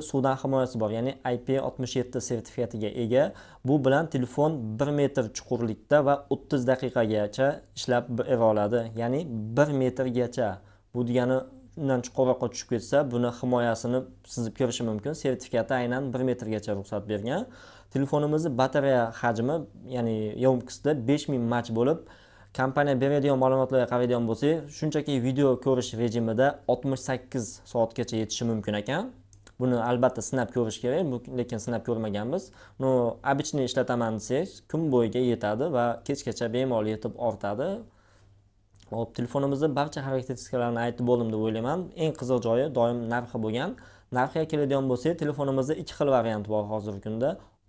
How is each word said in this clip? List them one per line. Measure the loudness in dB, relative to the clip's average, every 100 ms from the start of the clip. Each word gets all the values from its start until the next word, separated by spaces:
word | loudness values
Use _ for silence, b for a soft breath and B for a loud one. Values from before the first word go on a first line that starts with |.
| 2
suvdan | 0 2 0
himoyasi | 0 0 0 0
bor, | -2 0
ya'ni | -4 -4 -2
I | -2 0
P | 0
oltmish | 0 -4 -4 -2
yetti | -2 -4 -4
sertifikatiga | -4 -4 -4 -4 -2 -4 -2
ega. | 2 4 2 B B B 0
Bu | 2
bilan | 4 4 2
telefon | -2 -2 0 0 0 -6 -2
bir | 0 2
metr | 2 2 -2 -4
chuqurlikda | -4 -2 -2 -4 2 4 6
va | 2 0
o'ttiz | -4 0 0 2
daqiqagacha | 2 0 0 2 2 0 2 0 0 -8 -10
ishlab | 0 0 0 -4
bera | 0 4 6
oladi. | 4 2 0 -2 -4
Ya'ni | -2 -2 -4 -6 -2 2
bir | 2 2
metrgacha. | 0 0 -2 0 -2 0 -2 -4 b b b
Bu | -4 0
degani, | 2 2 2 0 -12 -18 -6
undan | 0 0 0
chuqurroqqa | 2 2 2 0
tushib | -6 -4
ketsa, | -4 0 0 2
buni | 0 0 0
himoyasini | 0 2 2 0 0 -2 -2 -12 -10
sizib | -6 -6 -2
ko'rishi | -2 0 -2
mumkin. | -2 -4
Sertifikati | -4 -2 -2 -2 -2 0 0
aynan | 0 -2 -2
bir | -2 0
metrgacha | 0 -2 -4 -2 -4
ruxsat | -4 -6 -4
bergan. | -4 -2 -4 -4 B B B B
Telefonimizni | -2 0 2 2 0 0 2
batareya | 2 2 4 4 2 0
hajmi, | -2 0 0 -2 -4 -14 -8 -4
ya'ni | -2 -2 -4 2 2
yomkisida | 2 0 -4 0 0 2
besh | 0 0
ming | 0 0
match | 0 0 2
bo'lib, | 2 2 B B B B B -2
kompaniya | 0 2 2 2
beradigan | 2 4 4 4
ma'lumotlarga | 4 4 4 2 2
qaraydigan | 2 2 2 0
bo'lsak, | 2 2 0 -2 -4
shunchaki | -2 -2 0 0 0
video | 4 4 4
ko'rish | 2 2 0 -2
rejimida | 0 0 0 4 2 2 -2
oltmish | 0 0 -4 -2
sakkiz | -6 -4 -6 -6 -8 -6
soatgacha | 0 0 0 -2 -2
yetishi | -2 -2 -2
mumkin | -2 -2 -4
ekan. | -2 -4 -4 -10 -20 -20 -20 -4
Buni | 0 2 2
albatta | 2 2 0 -2
sinab | -2 0
ko'rish | 0 -2 -2
kerak, | -2 0 0
bu, | -4 -6 -6
lekin | -4 -4
sinab | -4 -4 -2
ko'rmaganmiz. | -2 -2 -4 -4 -4 -6 B B B
No, | 2 2 2 0 0
обычный | 0 0 -2 0
ishlataman | 0 0 0 0 -2
desangiz, | -2 -2 -2 -8 -6
kun | -2 2
bo'yiga | 4 4 2 0
yetadi | 2 0 0 0 0
va | 0 -2 -4
kechgacha | -4 -4 -4 -2
bemalol | 0 0 0 0
yetib | -2 -6 -4 -4
ortadi. | -2 -4 -2 -4 -4 -10 b b b b b _ _ _ -20 -10
Hop, | -6 -6 -4
telefonimizni | -4 0 0 2 0 0
barcha | -2 -4 -4
xarakteristikalarini | -4 -4 -8 -4 -2 0 0 -2
aytib | -2 2
bo'ldim | 2 2
deb | 0 -2
o'ylayman. | -2 -2 -4 -6 -2
Eng | -2 -2
qiziq | 0 0 2
joyi | 2 2 2
doim | 2 0 -2
narxi | -4 -4 -4
bo'lgan. | -4 -2 -4 -8 B B B -2
Narxiga | 0 0 -2
keladigan | 0 0 0 0
bo'lsak, | 0 0 0
telefonimizda | -2 -2 0 0 0 -2
ikki | -6 -2
xil | 2 4
variant | 2 -2 -2
bor | -2 -2
hozirgi | -4 -4 -6 -6
kunda. | -2 -2 -2 B B